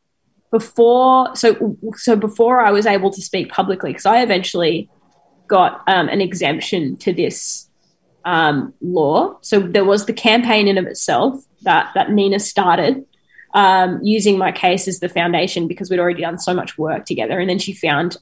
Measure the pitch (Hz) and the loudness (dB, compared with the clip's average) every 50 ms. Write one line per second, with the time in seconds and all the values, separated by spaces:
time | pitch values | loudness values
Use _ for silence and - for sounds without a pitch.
0 | _ _ _ _ _ _ _ _ _ _ 226 220 220 - - 240 233 233 240 254 | _ _ _ _ _ _ _ _ _ _ -4 -4 -4 -4 0 4 4 4 6 6
1 | 254 262 262 262 254 - - - 247 226 - - 220 208 - - 214 220 - - | 6 6 6 4 4 0 -2 2 2 2 2 2 -2 -4 -4 -6 -10 -12 -12 -4
2 | - 247 226 208 220 214 - - 226 240 254 247 226 208 202 202 214 220 202 190 | 0 0 2 2 0 -2 0 2 2 4 4 4 4 4 2 2 2 2 0 2
3 | 185 196 196 196 - - - 185 175 - - - 190 196 185 185 - 143 - - | 0 -2 -4 -4 -8 -6 -6 -6 -6 -2 -2 -2 -2 -2 -4 -4 -6 -8 -8 -2
4 | - 196 226 247 254 214 190 185 185 - - 175 170 151 147 165 208 - _ _ | 0 2 4 4 4 2 0 -2 -2 -4 -4 -2 0 0 0 -2 -6 -10 _ _
5 | _ _ _ _ _ _ _ _ _ - 208 185 175 - - - - 196 190 180 | _ _ _ _ _ _ _ _ _ 2 4 4 4 2 0 -2 -2 0 0 2
6 | 156 - - 202 190 180 190 175 165 143 156 - - - 202 175 147 131 - - | 0 0 -2 -2 -2 -4 -4 -4 -2 -2 -2 -4 -4 -4 -4 -4 -4 -4 -6 -4
7 | - 190 170 165 170 151 - - - - - - - _ _ _ _ _ _ _ | -4 -4 -2 -2 -4 -4 -4 -6 -8 -8 -10 -10 -14 _ _ _ _ _ _ _
8 | _ _ _ _ - 175 180 160 160 151 147 135 - - - _ - 180 180 165 | _ _ _ _ -6 -2 0 2 2 2 0 -2 -4 -6 -10 _ -8 -4 -2 0
9 | 151 139 160 226 339 403 - - - - 214 202 190 175 175 202 190 196 202 208 | 0 2 2 0 0 -2 -6 -12 -4 0 0 0 0 2 0 2 2 4 2 2
10 | 208 - 220 - - 220 220 240 240 233 220 214 202 202 196 185 180 - - - | 0 -4 -8 -2 0 2 2 2 2 2 2 2 2 2 2 0 -2 -4 -8 -6
11 | - - - 123 - 269 262 - - _ _ _ - 185 160 156 - - - 190 | -4 -2 0 0 0 0 -2 -6 -14 _ _ _ 0 2 2 2 2 0 -2 -2
12 | - - 214 208 196 196 196 202 202 - - 208 185 180 170 180 156 240 269 - | 0 2 2 2 2 2 0 -2 -4 -2 -2 0 2 2 2 2 2 0 0 -2
13 | - _ _ _ _ _ _ - - _ - 202 196 190 190 185 185 185 175 - | -8 _ _ _ _ _ _ -20 -18 _ 0 2 4 4 4 4 2 0 -2 -2
14 | - 208 220 220 196 208 196 190 190 165 180 - - 180 180 190 - 196 180 - | -2 0 0 2 2 2 2 2 0 -2 -2 0 0 0 0 0 -2 -6 -6 -6
15 | 175 175 - 175 170 175 175 160 180 180 - 175 165 165 175 - 196 185 185 180 | -8 -4 -2 -2 -2 0 0 0 -2 -2 -4 -4 -4 -6 -6 -8 -6 -4 -2 0
16 | 175 175 175 170 170 170 170 175 - 185 180 185 - - - - 151 160 139 208 | 0 -2 -2 -4 -6 -8 -8 -6 -4 -4 -4 -4 -4 -8 -8 -6 -6 -4 -6 -6
17 | - - 180 - 110 110 165 185 185 185 180 196 - 202 190 - - 156 143 143 | -6 -8 -6 -6 -4 -4 -4 -4 -2 -2 -2 -4 -6 -8 -8 -4 -2 -2 0 0
18 | 170 175 170 - | -2 -4 -6 -2